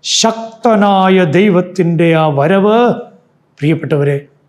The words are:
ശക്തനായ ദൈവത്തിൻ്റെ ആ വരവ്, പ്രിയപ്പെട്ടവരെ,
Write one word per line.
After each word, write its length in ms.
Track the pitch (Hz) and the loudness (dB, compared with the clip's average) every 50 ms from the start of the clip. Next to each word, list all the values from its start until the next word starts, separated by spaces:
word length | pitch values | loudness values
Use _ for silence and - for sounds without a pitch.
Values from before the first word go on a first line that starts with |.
| _ | _
ശക്തനായ 1200 | - - - - 226 220 226 226 226 - - - 240 226 202 202 202 196 190 190 190 190 190 185 | -6 -4 -2 -2 -2 -2 -4 -10 -14 -16 -4 -2 0 2 2 2 2 2 2 2 2 2 2 2
ദൈവത്തിൻ്റെ 880 | 170 135 185 202 214 185 180 180 180 - - 180 165 170 156 170 165 165 | 2 2 2 2 2 2 0 -2 -4 -4 -4 -2 -2 0 0 0 2 2
ആ 120 | 160 160 | 2 0
വരവ്, 680 | 156 143 139 139 156 190 196 190 208 214 226 240 240 - - - - - - _ _ _ _ _ _ _ _ | 0 0 0 0 0 0 0 2 2 2 2 2 0 -2 -4 -8 -18 -20 -20 _ _ _ _ _ _ _ _
പ്രിയപ്പെട്ടവരെ, 680 | 143 147 160 151 143 139 160 147 143 143 143 139 143 _ _ _ _ | -2 -2 -2 -2 -4 -4 -2 -2 -2 -2 -4 -4 -8 _ _ _ _